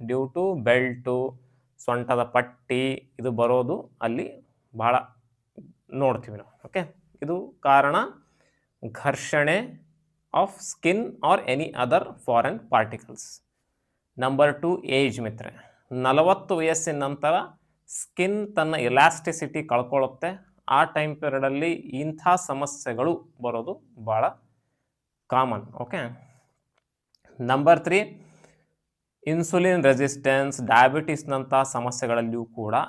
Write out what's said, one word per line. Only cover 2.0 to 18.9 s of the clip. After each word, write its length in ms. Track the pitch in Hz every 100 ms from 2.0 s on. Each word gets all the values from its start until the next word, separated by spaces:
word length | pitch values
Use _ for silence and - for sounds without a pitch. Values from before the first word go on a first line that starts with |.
| 123 123
ಪಟ್ಟಿ 880 | 120 123 123 - - 123 131 131 _ -
ಇದು 120 | 123
ಬರೋದು 580 | 113 120 127 123 196 - -
ಅಲ್ಲಿ 460 | 117 123 - - _ _ _ 113
ಭಾಳ 160 | 117 127 - _ _ _ _ - - _ _
ನೋಡ್ತೀವಿ 440 | 131 135 110 - 104
ನಾವು. 240 | - _ -
ಓಕೆ, 300 | 190 165 - _ -
ಇದು 320 | 147 175 226 _
ಕಾರಣ 360 | 139 139 143 175 262 - _ _ _ _ _ _ -
ಘರ್ಷಣೆ 680 | 110 139 135 - 151 147 185 254 - _ _ _ _ _ -
of 60 | 247
skin 560 | - - - 165 202 240
or 320 | - 147 190 -
any 220 | 135 156 - 123
other 180 | 165
foreign 560 | - - - 117 131 214 -
particles. 500 | 113 110 113 - 113 - - _ _ _ _ _ _ _ -
ನಂಬರ್ 420 | 131 135 147 143
ಟೂ, 220 | 170 175
ಏಜ್ 380 | 131 135 139 110
ಮಿತ್ರೆ. 600 | 113 110 - - - _ -
ನಲವತ್ತು 640 | 127 127 143 170 190 - 175
ವಯಸ್ಸಿನ 480 | 160 160 170 147
ನಂತರ 300 | 139 143 151 175 - _ _ _ _
ಸ್ಕಿನ್ 680 | - - - 185 208 208 196
ತನ್ನ 200 | 156 156
ಎಲಾಸ್ಟಿಸಿಟಿ 880 | 120